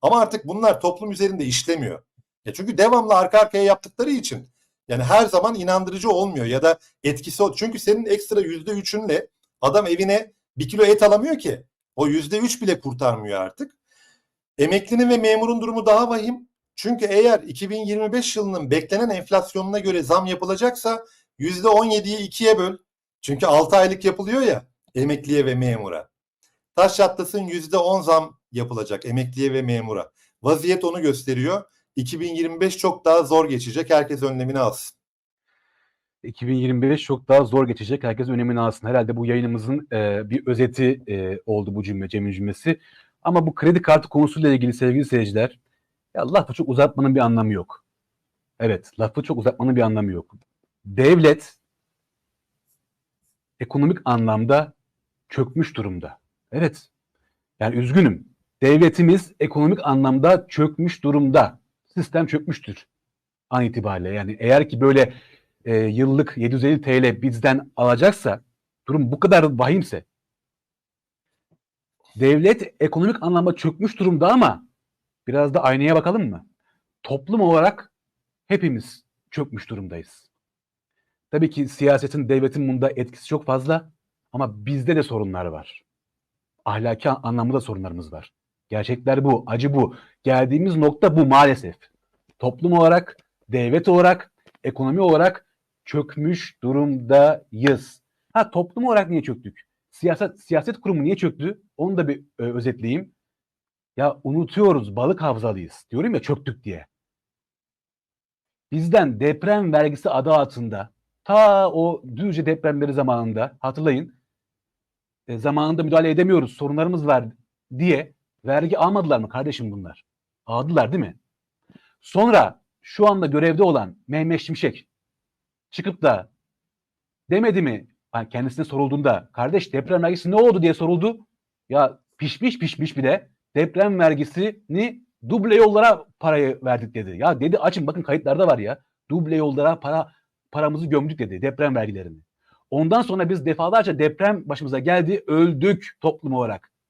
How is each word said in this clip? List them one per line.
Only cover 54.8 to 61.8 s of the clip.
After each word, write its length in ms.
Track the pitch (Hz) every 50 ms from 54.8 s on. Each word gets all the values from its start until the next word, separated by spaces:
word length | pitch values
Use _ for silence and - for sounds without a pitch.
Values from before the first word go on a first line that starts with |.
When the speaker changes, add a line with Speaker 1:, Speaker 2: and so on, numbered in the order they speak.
| _ _ _ _ _ _ _ _ _ _
Speaker 2:
çökmüş 460 | - - 131 - - 160 165 - -
durumda. 440 | - 107 101 95 87 78 76 - _ _ _ _ _ _ _
Evet. 360 | - 156 165 156 - - - _ _ _ _ _ _ _ _ _ _ _ _ _ _ _
Yani 160 | 107 110 120
üzgünüm. 520 | 120 123 120 135 185 185 131 95 - - _ _ _ _ _ _ _
Devletimiz 720 | - 131 143 156 170 165 160 - 170 165 180 196 180 - _ _
ekonomik 400 | 151 156 - 156 147 156 202 - -
anlamda 600 | 147 139 135 135 131 131 135 135 165 185 180 - _
çökmüş 540 | - - 151 151 151 - 165 175 170 - -
durumda. 560 | 143 147 147 143 135 131 147 120 127 123 - _ _ _ _